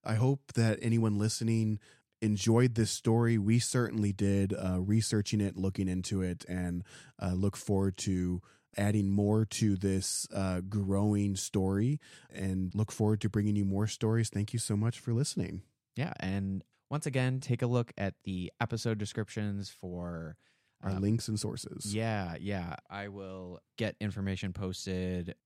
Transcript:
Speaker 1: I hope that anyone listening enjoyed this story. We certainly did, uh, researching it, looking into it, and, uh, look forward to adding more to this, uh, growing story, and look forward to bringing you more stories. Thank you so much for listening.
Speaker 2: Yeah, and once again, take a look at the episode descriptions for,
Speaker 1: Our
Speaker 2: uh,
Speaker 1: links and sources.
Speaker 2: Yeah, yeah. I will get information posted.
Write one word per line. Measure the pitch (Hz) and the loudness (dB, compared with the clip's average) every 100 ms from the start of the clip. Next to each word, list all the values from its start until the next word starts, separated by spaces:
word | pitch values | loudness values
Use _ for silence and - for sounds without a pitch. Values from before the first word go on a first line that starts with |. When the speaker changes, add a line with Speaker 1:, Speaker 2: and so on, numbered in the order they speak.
| - | 0
Speaker 1:
I | 107 | 2
hope | 127 139 - | 4 2 -2
that | - 113 110 | 2 4 4
anyone | 117 117 113 104 | 2 4 4 4
listening | 107 - 113 113 110 107 - _ _ _ | 2 0 2 2 2 0 -6 _ _ _
enjoyed | 110 104 104 113 127 117 | 0 2 4 6 6 4
this | 110 | 0
story. | - - 113 117 117 | 0 2 4 4 2
We | 101 117 | 4 4
certainly | - 127 120 110 104 | 4 0 0 0 0
did, | 95 101 101 98 | 2 2 4 2
uh, | - 92 92 | 0 0 0
researching | 95 110 107 110 104 110 | 2 2 4 0 0 0
it, | 101 95 | 0 0
looking | 95 92 95 | -2 0 -2
into | 90 87 95 | -2 -2 -2
it, | 92 85 - | -2 -4 -6
and, | 90 90 87 92 - - - | -4 -2 -4 -6 -16 -20 -6
uh, | 95 | -2
look | 90 101 - | 0 0 -2
forward | - 98 98 90 | 0 2 2 0
to | - 92 90 90 - _ _ - | -2 0 0 -2 -6 _ _ -2
adding | 104 107 98 | 2 2 2
more | 101 101 110 110 | 2 4 2 2
to | - 107 98 | 2 2 2
this, | 98 95 - - - | 2 0 -2 -6 -6
uh, | 98 95 90 | -4 -2 -2
growing | 95 104 98 98 104 104 101 98 | -2 -4 0 2 2 2 0 -2
story, | - 104 95 98 117 147 - - - | -2 0 2 2 2 0 -6 -20 -18
and | - 95 92 92 95 | -6 -2 -2 -2 0
look | 107 | -2
forward | - 107 107 | 2 2 4
to | 107 | 2
bringing | 104 104 104 | 0 2 2
you | 98 | 2
more | 98 104 | 2 0
stories. | - 110 113 110 | 0 0 2 0
Thank | 101 104 | -2 -2
you | 117 | -4
so | - 104 | -2 0
much | 113 - | 0 -2
for | - | -2
listening. | 117 147 - - - - _ _ - | 0 0 -2 -4 -6 -12 _ _ -6
Speaker 2:
Yeah, | 131 - | -6 -4
and | 92 98 98 98 - _ _ | -2 -2 -2 -4 -8 _ _
once | 147 151 | -4 -2
again, | 131 127 131 | 0 0 -2
take | - 120 | -2 0
a | 120 | 2
look | 120 117 - | 0 0 -4
at | 98 - | -4 -4
the | - 92 90 _ | -6 -4 -6 _
episode | 117 113 117 110 | -4 -2 -2 -2
descriptions | 101 - 107 - 104 101 95 | -4 -6 -6 -4 -4 -4 -8
for, | - 92 87 87 85 80 82 _ _ _ _ | -12 -10 -8 -8 -8 -10 -14 _ _ _ _
Speaker 1:
Our | 95 | -4
Speaker 2:
uh, | 95 | 0
Speaker 1:
links | 101 113 - | 2 2 0
and | 107 | -4
sources. | 107 - - - 104 | -4 -6 -10 -10 -6
Speaker 2:
Yeah, | 107 113 107 90 82 | -2 -2 -2 -4 -6
yeah. | 98 98 85 - _ | -4 -4 -6 -10 _
I | 101 101 | -12 -10
will | 98 95 95 90 87 _ - | -10 -12 -12 -12 -14 _ -6
get | 113 - | -6 -2
information | 107 98 98 95 98 | -6 -2 -2 -2 -4
posted. | 90 95 92 - 92 92 92 87 - | -4 -6 -6 -4 -2 -2 -2 -6 -12